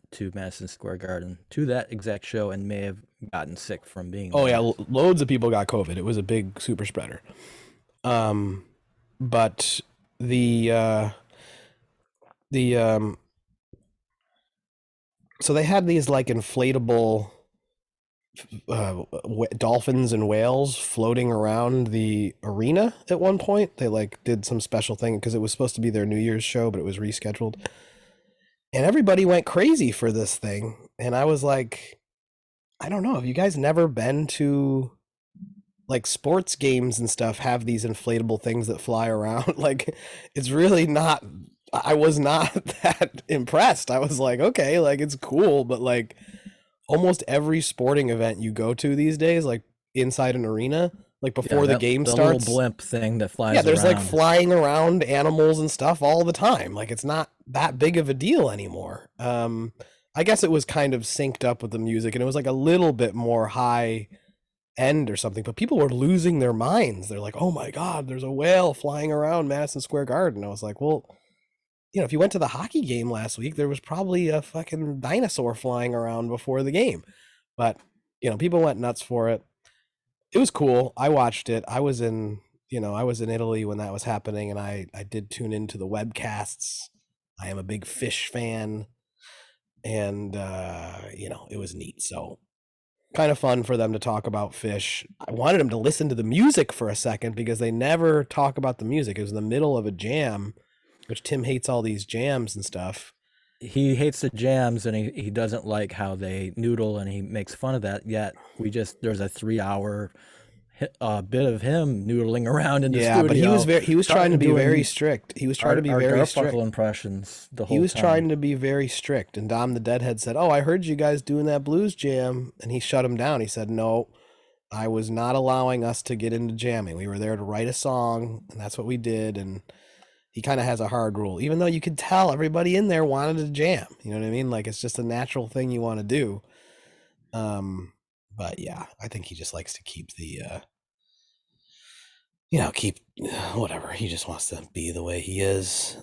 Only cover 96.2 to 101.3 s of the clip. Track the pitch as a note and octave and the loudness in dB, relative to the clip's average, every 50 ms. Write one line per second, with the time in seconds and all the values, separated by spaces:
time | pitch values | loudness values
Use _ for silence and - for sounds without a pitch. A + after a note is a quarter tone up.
96.2 | A2 A2 B2 F3 A#3 D4 C#4+ F#3 C#3+ - - - A#2+ G#2 G#2 - - A#2+ A2 G#2 | -2 0 4 6 6 6 6 6 2 2 -2 -6 -4 -4 -4 -4 -4 -4 -4 -4
97.2 | A#2+ A2+ A2 A2 A#2 A2+ A2+ G#2+ A#2+ A2+ A2+ A#2 B2+ C#3+ E3 E3 E3 D#3+ D#3 D3+ | -6 -6 -6 -4 -4 -4 -2 0 0 0 0 0 2 2 2 4 4 4 4 4
98.2 | C3+ - - D3+ C#3 C#3 C3+ C#3+ C3+ B2+ B2 - G#2+ A2 C#3 D#3 C3+ G#2+ F#2+ G#2 | 2 0 0 0 0 2 0 -2 -2 -4 -4 -4 -4 -2 -2 -2 -2 -2 -4 -6
99.2 | G#2 G2+ G#2 G#2+ G#2+ G#2+ A#2 C#3+ D#3 D3 C3+ A#2 G#2+ G#2+ G2 F2 G2+ A2 C3+ D#3 | -6 -6 -4 -4 -2 -2 0 0 2 2 2 0 -2 -4 -6 -6 -4 -2 -2 -2
100.2 | D3 B2 G#2 G2 G2+ G#2+ - _ _ _ _ _ _ _ _ _ _ - A2 - | -2 -2 -4 -6 -8 -10 -12 _ _ _ _ _ _ _ _ _ _ -12 -10 -10
101.2 | - - | -6 -4